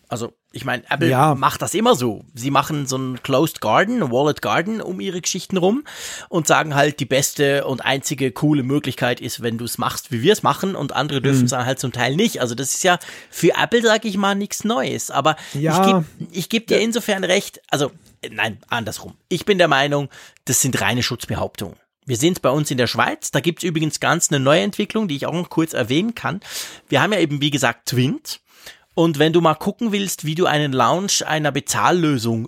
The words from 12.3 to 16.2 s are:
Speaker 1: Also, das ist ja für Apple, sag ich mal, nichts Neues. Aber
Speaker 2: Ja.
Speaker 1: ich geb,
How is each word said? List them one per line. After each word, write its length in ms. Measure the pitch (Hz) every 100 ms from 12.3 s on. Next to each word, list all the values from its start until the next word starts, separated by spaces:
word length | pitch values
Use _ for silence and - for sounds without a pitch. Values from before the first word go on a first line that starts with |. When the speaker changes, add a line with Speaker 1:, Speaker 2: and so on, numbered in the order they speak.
| -
Speaker 1:
Also, 140 | 120
das 200 | 117 139
ist 100 | -
ja 140 | 185 175 - - -
für 260 | - 240 -
Apple, 220 | 202 233
sag 220 | 226 214
ich 120 | 220 190
mal, 200 | 196 196
nichts 260 | 202 -
Neues. 480 | 208 247 135 117 -
Aber 240 | 135 151 151 -
Speaker 2:
Ja. 280 | 143 156 165
Speaker 1:
ich 120 | 190
geb, 120 | 190 156 -